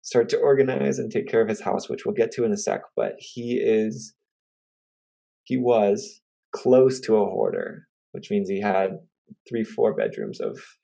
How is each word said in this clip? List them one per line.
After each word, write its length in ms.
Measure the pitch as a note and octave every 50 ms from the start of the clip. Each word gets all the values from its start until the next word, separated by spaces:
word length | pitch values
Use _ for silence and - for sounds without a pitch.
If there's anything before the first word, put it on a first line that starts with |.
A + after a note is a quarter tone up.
start 260 | _ - - A#2+ A#2 -
to 80 | - -
organize 600 | D3+ C#3+ C#3 C3+ C3+ B2+ C3 C3+ C#3 C#3 - -
and 120 | - -
take 180 | - A#2 - -
care 140 | - A2+
of 60 | A2+ G#2+
his 120 | G#2+ -
house, 280 | - G2 G2 - - -
which 160 | - - -
we'll 100 | A#2 G#2
get 160 | A#2 A2+ A2
to 120 | - - A#2+
in 80 | A2
a 40 | G2+
sec. 260 | G2+ - G#2 G2 - - - _
But 180 | - A2 G#2 - -
he 400 | - - - A#2+ A#2+ A#2+ A#2+ -
is, 560 | - A2+ A2 A2 A2 A2 A2 - - - _ _ _ _ _ _ _ _ _ _ _ _ _ _ _ _ _ _ _ _ _ _ _ _ _ _ _
he 120 | - B2+
was 640 | B2+ B2 B2 A#2+ A2 G#2 G2+ G2+ - - - - _ _ _ _ _ _ _ -
close 460 | - - B2+ B2+ B2+ C3 C3 C3 -
to 160 | - - A2
a 80 | G#2+ G2+
hoarder, 640 | F#2+ F#2+ - - - - G1+ - - - - - _ _ _ _ _
which 180 | - - G2 -
means 180 | G#2 G2+ G2 F#2
he 120 | G2 G2
had 380 | G#2 G2+ F#2+ F#2+ F#2+ F#2+ F#2+ - - _ _ _ _ _ - _ _ -
three, 160 | A#2+ A#2 A2
four 300 | - - - A#2 A2 -
bedrooms 460 | - G#2+ - - - - - - -
of 180 | - - - - - - _ _